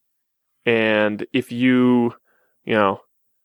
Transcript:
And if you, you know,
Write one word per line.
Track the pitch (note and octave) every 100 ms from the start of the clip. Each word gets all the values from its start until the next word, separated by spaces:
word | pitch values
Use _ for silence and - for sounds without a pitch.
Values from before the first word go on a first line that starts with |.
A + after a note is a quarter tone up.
| _ _ _ _ _ _ -
And | A2+ A2 G#2+ G#2+ G#2+ -
if | B2+ -
you, | A#2+ B2+ B2+ B2 B2 A#2 - _ _ _ _
you | -
know, | A2 G2+ G2 - _ _ _